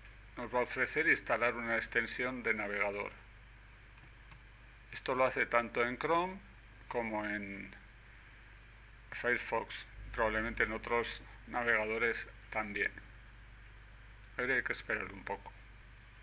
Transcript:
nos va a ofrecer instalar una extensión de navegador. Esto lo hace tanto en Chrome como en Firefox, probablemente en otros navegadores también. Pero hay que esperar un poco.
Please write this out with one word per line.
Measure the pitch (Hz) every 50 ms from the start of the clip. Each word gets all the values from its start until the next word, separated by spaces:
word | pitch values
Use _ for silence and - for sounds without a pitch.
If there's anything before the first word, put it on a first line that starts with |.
| - - - - - - -
nos | - 120 113 120
va | 123
a |
ofrecer | 120 - - 135 127 - - 151 160 160
instalar | 139 - - - 123 107 117 123 113
una | 120 117 117 117
extensión | 113 - - - 120 113 113 - - 123 127 131 123
de | 113 117
navegador. | 110 107 104 104 104 101 101 101 101 101 - - - - - - - - - - - - - - - - - - - - - - - - - - - - - - - - - - - - - -
Esto | - - - - 131
lo | 127 131
hace | 127 - 135 120
tanto | - - 120 117 113 - 123 120
en | 120 127 123
Chrome | - 151 165 170 175 185 190 196 - - - - - - - - - -
como | - 120 117 110 107 107 104
en | 104 104 104 101 98 98 98 98 98 - - - - - - - - - - - - - - - - - - - - - - - - - - - -
Firefox, | - - - 120 123 123 - - 117 113 110 - - - - - - - - -
probablemente | - - 117 107 110 110 110 117 113 - 117
en | 110
otros | 110 110 - 117 120 117 113 - - - - - - - - -
navegadores | 113 120 120 117 117 107 107 107 110 113 117 117 110 - - - - - - -
también. | - 110 107 104 104 104 98 - - - - - - - - - - - - - - - - - - - - - - - - - - - - - -
Pero | - 123 127 131
hay | 123
que | - -
esperar | 120 - - - 110 - - -
un | 98 98 -
poco. | - 101 - - - - - - - - - - - - - - - - -